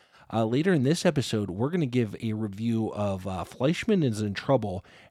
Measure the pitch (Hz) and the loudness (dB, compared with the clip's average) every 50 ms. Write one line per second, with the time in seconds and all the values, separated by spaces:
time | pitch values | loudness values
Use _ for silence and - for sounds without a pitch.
0 | _ _ _ - - - 107 113 113 110 123 143 160 196 180 143 120 135 170 - | _ _ _ -20 -10 -4 0 0 0 2 2 2 4 4 4 4 4 2 2 2
1 | - 180 151 151 - - 117 107 104 92 87 101 127 147 185 180 151 120 123 127 | 2 2 2 2 0 0 -2 -2 -2 -2 -2 -2 -2 0 0 -2 -2 0 0 0
2 | 117 101 - - 117 110 107 107 110 104 95 104 113 117 113 113 110 95 - 104 | 0 0 -4 -6 -4 -4 -2 -2 -4 -6 -4 -4 -2 0 0 0 0 -2 -2 -2
3 | 104 101 98 92 95 98 92 87 82 - - - 123 156 175 - - 226 208 180 | -2 -2 -2 -4 -6 -6 -6 -6 -8 -8 -4 0 0 0 0 0 0 2 2 4
4 | 151 123 104 107 107 104 98 - - - 135 120 110 98 92 90 - - - - | 4 2 2 0 -2 -2 -4 -2 2 2 2 2 2 0 -6 -6 -10 -12 -20 -20
5 | - - | -18 -6